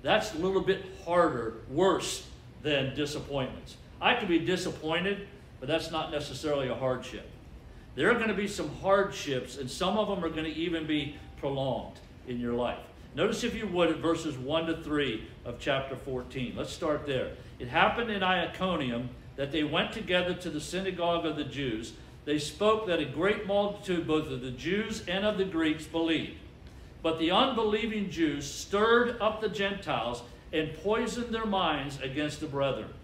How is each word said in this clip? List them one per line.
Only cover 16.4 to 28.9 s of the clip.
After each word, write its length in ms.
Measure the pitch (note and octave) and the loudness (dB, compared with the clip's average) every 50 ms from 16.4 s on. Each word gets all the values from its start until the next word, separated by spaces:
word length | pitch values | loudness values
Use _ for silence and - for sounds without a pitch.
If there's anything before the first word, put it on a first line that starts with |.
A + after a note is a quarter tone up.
| B2+ G#2+ F#2+ | -4 -4 -4
Let's 160 | A2+ D3 - - | -6 -6 -6 -6
start 320 | - F3 D#3 D3+ C#3+ C#3+ | -2 0 0 0 0 0
there. 260 | C#3+ C3+ B2 - - - - - - - - | 0 0 0 0 -2 -6 -12 -14 -16 -10 -10
"It 100 | C3 A#2+ | -8 0
happened 420 | C3 E3 F#3+ G#3 G#3 A#3 A#3 A3 | 4 6 6 6 4 2 0 0
in 100 | G#3 G3 | 0 2
Iconium 880 | F#3+ F#3 F#3 F3 E3+ F3 - - F#3 F#3+ F3 D#3 C#3 B2 A#2 A#2+ B2+ B2+ - - - - - | 2 2 4 2 0 -2 -2 -2 0 0 2 0 0 0 -2 -2 -4 -6 -10 -12 -16 -14 -4
that 140 | - C#3 C#3 | -4 -4 0
they 120 | - D#3 D3+ | 0 0 0
went 300 | C#3+ D#3 F3+ G#3+ G#3+ - | 2 2 2 0 0 -4
together 400 | A3+ F#3+ F3 F3+ F3+ F3 F3+ F3+ | -6 -2 2 2 2 2 2 -2
to 160 | - - E3+ | -2 -4 -6
the 100 | D3+ D3+ | -6 -6
synagogue 680 | C#3 - F3 F#3 G3 F#3+ F3 E3+ E3+ E3+ E3+ E3 D#3+ | -6 -4 -4 -2 -2 -2 -2 0 2 2 2 2 2
of 120 | D#3+ D3 | 0 -2
the 80 | D3+ C#3+ | -2 -4
Jews. 480 | C3 A#2 C#3 C#3 B2+ A2 A2 A#2+ - - - - - - - - | -4 -4 -4 -2 -2 -2 -4 -6 -8 -12 -14 -16 -18 -18 -10 -2
They 140 | - D3+ D3+ | 0 0 0
spoke 480 | D3 - - - G3+ G#3+ A3 G#3+ G#3+ | 0 -4 -2 2 4 4 4 4 2
that 120 | F#3 E3+ D#3 | 0 0 0
a 60 | D3 | 0
great 400 | C3 C3 D3+ F3 G3+ G#3+ - G#3 | -2 0 2 2 2 2 2 0
multitude, 640 | F#3+ G3+ G3+ G3+ G3 - - - F#3 F3+ E3 - | 2 2 4 4 2 -2 -6 -2 0 0 0 2
both 220 | D#3 D#3 D#3 D3+ C3+ | 2 2 2 2 0
of 120 | C3 B2+ | -6 -6
the 100 | B2 C3 | -6 -6
Jews 520 | A#2+ A#2 C#3 E3 F#3+ G#3 G#3+ G#3+ A3 - - | -8 -4 -2 0 2 2 0 0 -4 -6 -4
and 180 | F3 F3+ F#3+ G3+ | -2 -2 2 2
of 120 | G#3+ G3+ | 2 2
the 80 | F3+ F#3+ | 2 0
Greeks, 400 | F#3+ E3 E3 D#3+ D#3 D3+ D3+ - | 2 2 2 4 4 2 0 -4
believed." 540 | - E3 E3 E3 E3 D#3+ C3+ G#2 - - - - - - - - - - - - - - - - | -4 0 0 2 2 2 2 0 -4 -8 -14 -16 -18 -18 -18 -18 -18 -18 -18 -18 -18 -16 -2 0
But 140 | D#3+ D#3+ D#3+ | 0 2 4
the 100 | E3 E3+ | 4 4
unbelieving 800 | F3+ G#3+ C4 C4 A#3+ A3 A3 G#3+ G#3 A3+ A#3 G#3+ G#3+ G#3 G3 F3 | 6 6 6 4 4 2 4 4 4 2 2 0 0 -2 -2 -2
Jews 420 | D3 D#3+ E3 D3 C#3+ C#3+ C#3 - | 2 2 2 2 2 -2 -4 -6
stirred 680 | - - - - G3 G3+ G#3+ A#3 | -8 -8 -6 0 2 4 6 8